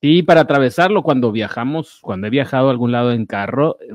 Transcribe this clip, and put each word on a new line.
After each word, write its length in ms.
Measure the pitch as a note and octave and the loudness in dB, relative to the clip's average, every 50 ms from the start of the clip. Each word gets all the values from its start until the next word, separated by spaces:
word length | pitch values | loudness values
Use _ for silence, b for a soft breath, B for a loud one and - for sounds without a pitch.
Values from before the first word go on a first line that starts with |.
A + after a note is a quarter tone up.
Sí, 200 | - D3 D#3 F3 | 4 4 4 4
para 200 | E3+ D3 F3 E3 | 4 4 4 4
atravesarlo, 600 | D3+ - D3 C#3+ C3+ B2+ - - E3+ F#3+ G#3+ G3 | 4 4 2 2 2 0 2 0 0 2 2 0
cuando 300 | C#3 - D3 C3 A#2+ A#2 | 0 0 0 0 0 0
viajamos, 680 | G#2 A2 G#2+ G2+ - - A#2 C3 D3 D#3+ C#3+ - - _ | -2 -2 -6 -6 -6 -6 -6 -6 -6 -6 -8 -10 -16 _
cuando 260 | _ - G2+ F#2 G2 G#2+ | _ -10 -8 -6 -6 -2
he 20 | |
viajado 380 | A#2 C#3 C3+ - - C3 C3+ C3+ | -2 -2 -2 -2 0 0 2 2
a 40 | |
algún 200 | B2+ A#2+ A#2+ A#2+ | 0 0 -2 -2
lado 200 | A#2+ A#2+ A#2+ B2 A#2+ | 0 0 0 0 0
en 120 | A#2 A2 | -2 -4
carro, 520 | - - G2+ G2+ G2+ - B2 D3 D#3+ - - | -4 -4 -6 -6 -4 -2 -2 -2 -2 -2 -6
eh, 60 | - - | -12 -16